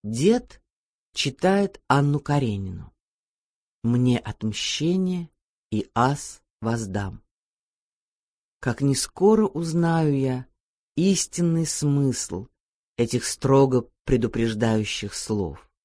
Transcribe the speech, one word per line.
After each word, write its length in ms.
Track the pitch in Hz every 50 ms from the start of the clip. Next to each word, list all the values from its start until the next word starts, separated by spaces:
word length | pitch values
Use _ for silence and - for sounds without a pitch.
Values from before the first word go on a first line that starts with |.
| -
Дед 580 | 104 110 117 143 196 226 247 - - - - _ _ _ _ _ _ _ _ _ _ _
читает 640 | - - 147 131 _ - 185 190 202 202 196 196 - _ _
Анну 320 | 127 139 143 143 143 147
Каренину. 720 | - - 147 143 139 113 104 98 98 92 92 98 - - _ _ _ _ _ _ _ _ _ _ _ _ _ _ _ _ _ _
«Мне 360 | - 113 120 123 123 127 123 117
отмщение 1120 | - 117 101 _ 107 110 104 - - - - - 147 165 180 190 190 185 180 175 170 160 _ _ _ _ _ _ _ _
и 200 | - 107 - - _
ас 480 | 113 120 131 143 143 - - - - _ _ _ _
воздам». 600 | - 113 113 117 113 98 92 101 101 95 - - _ _ _ _ _ _ _ _ _ _ _ _ _ _ _ _ _ _ _ _ _ _ _ _ _ _ _ _
Как 220 | - 127 113 -
не 120 | 139 139 139
скоро 520 | - - - _ - 180 202 220 220 214
узнаю 720 | 202 - 156 170 165 156 170 170 170 165 165 160 151 143 135
я 280 | 135 131 127 127 127 _ _ _ _ _ _ _ _ _ _
истинный 680 | - 170 196 196 170 - - - - 170 170 165 165 165
смысл 840 | 147 - - - 147 143 143 143 135 117 - - - 87 90 107 - _ _ _ _ _ _ _ _ _
этих 280 | - 120 113 - 123 -
строго 640 | - - - - 131 135 139 139 131 127 123 117 - _ _ _
предупреждающих 1080 | - 131 120 113 113 - 113 113 113 110 107 120 113 110 110 107 104 - - - 101 -
слов. 560 | - - - 110 104 95 80 69 - - _ _ _